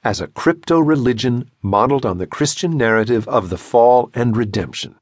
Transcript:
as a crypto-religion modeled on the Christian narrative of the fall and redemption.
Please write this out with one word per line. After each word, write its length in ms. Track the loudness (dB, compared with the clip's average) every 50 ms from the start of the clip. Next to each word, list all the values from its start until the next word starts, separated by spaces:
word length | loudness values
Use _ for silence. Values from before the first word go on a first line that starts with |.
| _
as 160 | -2 -2 -2
a 60 | -6
crypto-religion 1200 | -10 _ -2 0 0 0 0 -2 0 2 2 2 2 2 2 2 0 0 0 -2 -2 -2 -2 -6 -10 _ _
modeled 420 | -4 0 2 2 2 2 0 0 -2
on 140 | -4 -4 -4
the 80 | -6
Christian 500 | -8 -4 -4 -4 -4 -4 -4 -4 -4 -2
narrative 500 | 0 2 2 2 2 2 0 0 -2 -2 0
of 200 | -2 -2 -2 -2
the 80 | -8
fall 540 | -8 -8 0 4 4 6 6 6 4 2 0
and 240 | _ -2 -2 0 0
redemption. 600 | 0 -2 -2 -4 -6 -6 -6 -10 -14 -14 -14 -16 _